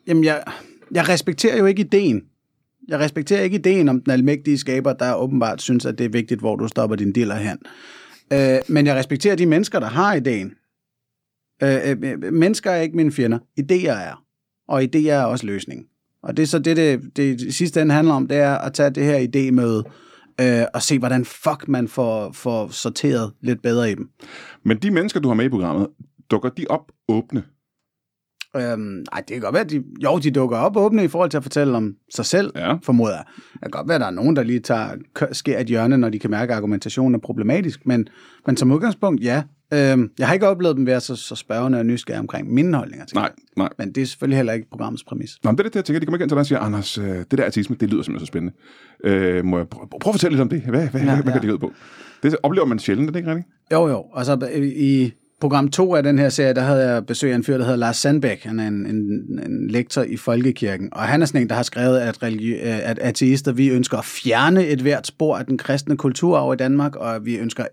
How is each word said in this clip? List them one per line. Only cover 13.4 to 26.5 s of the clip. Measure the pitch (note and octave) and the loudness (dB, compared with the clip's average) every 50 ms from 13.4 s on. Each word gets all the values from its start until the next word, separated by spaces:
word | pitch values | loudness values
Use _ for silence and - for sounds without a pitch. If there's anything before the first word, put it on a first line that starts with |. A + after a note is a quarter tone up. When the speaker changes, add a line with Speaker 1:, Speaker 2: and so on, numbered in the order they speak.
| - _ _ C#3+ | -4 _ _ -6
Speaker 1:
Idéer | C#3 C#3+ F#3 F#3 E3+ D3+ | 0 2 2 2 2 0
er. | A#2 G2 F2 D#2+ - - _ _ _ _ _ _ _ _ _ - | -2 -2 -6 -10 -12 -14 _ _ _ _ _ _ _ _ _ -2
Og | C#3 C3+ | 0 0
idéer | C3 B2+ D3+ D#3 D3+ D3+ | 0 2 2 2 2 4
er | D3 C#3 B2 | 2 2 2
også | A2+ B2 - A#2 | 0 -2 -2 -4
løsningen. | G2+ G2+ G2 - - C2 A#1+ - - _ _ _ _ _ _ | -6 -6 -6 -8 -10 -14 -16 -18 -20 _ _ _ _ _ _
Og | - - - | -10 -4 0
det | - | 0
er | D#3 | 0
så | C#3+ E3+ D#3+ | 0 0 0
det, | C#3 E3 D#3+ | 0 2 2
det, | E3 D#3+ D3+ C3+ B2 C3+ - - | 4 4 4 2 0 -2 -6 -2
det | D3+ C#3 C3+ B2+ A#2+ | 0 0 0 0 -2
i | B2+ - | -4 -6
sidste | C3+ - F3+ D#3+ - E3 | -2 -2 -2 0 2 2
ende | D3+ D3+ C#3+ | 4 4 4
handler | D3+ D#3+ D#3+ D3 | 4 4 4 4
om, | C3+ C3 C3 | 2 0 0
det | C#3 | 2
er | C#3+ C#3+ C#3 C#3 - | 2 4 2 2 0
at | - C#3+ C#3+ | -4 -4 0
tage | - C#3+ C#3+ | 2 2 2
det | C3+ D3 C#3+ | 2 2 2
her | D3 D3 C3+ | 2 2 2
idémøde, | B2+ A#2 B2 C#3 C3+ C3 B2+ B2+ A#2+ A#2 A2+ G#2+ G#2+ - - - - - - - _ _ _ - B2+ | 0 0 0 0 2 2 2 2 4 2 0 0 -2 -6 -12 -20 -20 -20 -20 -20 _ _ _ 0 2
øh, | B2+ A#2+ A#2 A#2 - - | 2 4 2 0 0 -2
og | - | -4
se, | - - D3+ C3 | -2 0 0 0
hvordan | B2 B2 B2+ B2+ A#2+ | 0 0 0 0 -2
fuck | - - - - D#3 D3+ - - - | -4 -8 -4 -2 -2 -2 -2 -2 -2
man | C3+ B2+ A#2+ A2 | -2 -2 -2 -4
får, | - C3+ B2 A#2 A2 G#2+ G#2 - | -2 -2 -2 -2 -2 -4 -6 -8
får | - - - B2+ A#2 A2 G#2 F#2 | -12 -8 -4 -4 -2 -2 -4 -6
sorteret | - - - A#2+ G#2+ - - C#3+ C3 A#2 A2+ G#2 - _ | -8 -6 -6 -6 -4 -2 0 0 0 0 -2 -4 -8 _
lidt | - B2 A#2+ A2 | -4 -2 -2 0
bedre | - A#2+ A#2 A#2+ A#2+ A2 | 0 0 0 2 2 0
i | G2 | -2
dem. | - - - _ _ - - - - - - - _ _ | -4 -8 -12 _ _ -20 -20 -20 -20 -20 -20 -20 _ _
Speaker 2:
Men | G#2+ A2+ A2 | 0 0 2
de | D#3 G#3 | 2 0
mennesker, | G3 D#3+ F#3 G#3+ - - | 0 0 0 0 -2 -2
du | D3 C3+ | 0 0
har | A2+ | 2
med | A2 B2 | 2 0
i | C#3 | 0
programmet, | B2+ G2 F2+ E2+ D2+ F#2+ G2+ - - _ - - _ _ _ _ | 0 0 -2 0 0 -2 -2 -2 -6 _ -20 -20 _ _ _ _
dukker | A2+ G#2 - | -2 0 0
de | B2+ | -4